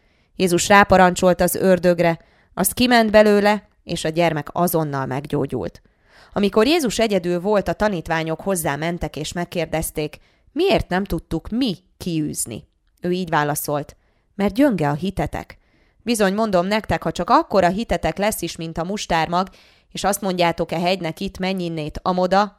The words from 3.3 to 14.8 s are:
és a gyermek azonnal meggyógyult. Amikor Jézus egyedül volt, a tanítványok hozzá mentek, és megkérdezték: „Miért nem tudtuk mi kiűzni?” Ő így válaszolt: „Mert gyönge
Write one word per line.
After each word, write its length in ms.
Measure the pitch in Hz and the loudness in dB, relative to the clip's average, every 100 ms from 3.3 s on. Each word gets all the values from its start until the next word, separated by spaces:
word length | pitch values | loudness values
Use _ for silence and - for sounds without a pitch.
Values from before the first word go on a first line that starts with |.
| 208 202 208 - _ | 6 4 0 -4 _
és 200 | - 170 | -10 -6
a 40 | 160 | -4
gyermek 400 | 160 170 156 - | 0 0 0 -4
azonnal 540 | - 175 165 151 139 135 | -2 0 0 -2 -4 -4
meggyógyult. 760 | 131 147 147 139 120 85 - _ _ _ _ - | -6 -4 -4 -4 -4 -8 -10 _ _ _ _ -10
Amikor 340 | - 202 220 233 | -2 0 2 4
Jézus 320 | 339 254 - | 2 0 0
egyedül 420 | 226 196 175 175 | 0 0 -2 -4
volt, 280 | 185 208 190 | 0 0 0
a 40 | |
tanítványok 680 | 170 214 175 160 160 160 160 | -2 -2 -2 -4 -4 -4 -6
hozzá 360 | 196 185 156 143 | -4 -2 -2 -4
mentek, 400 | 165 175 156 - | -4 -4 -6 -8
és 160 | 156 | -8
megkérdezték: 840 | 175 175 180 160 156 160 - 151 - _ _ _ | -8 -6 -6 -4 -4 -6 -6 -8 -8 _ _ _
„Miért 360 | 277 381 190 - | -2 0 0 0
nem 160 | 180 | -4
tudtuk 440 | 196 165 - 160 - | -2 -6 -6 -8 -6
mi 280 | 226 262 165 _ - | -4 -2 -4 _ -12
kiűzni?” 720 | 185 160 151 147 - 113 - _ _ _ | -6 -4 -4 -6 -8 -10 -16 _ _ _
Ő 100 | 175 | -4
így 180 | 180 175 | -4 0
válaszolt: 680 | 160 147 151 - 143 147 - _ _ _ | 0 0 -2 -4 -4 -6 -16 _ _ _
„Mert 200 | - 202 | -4 -2
gyönge 340 | 196 294 185 | 2 2 2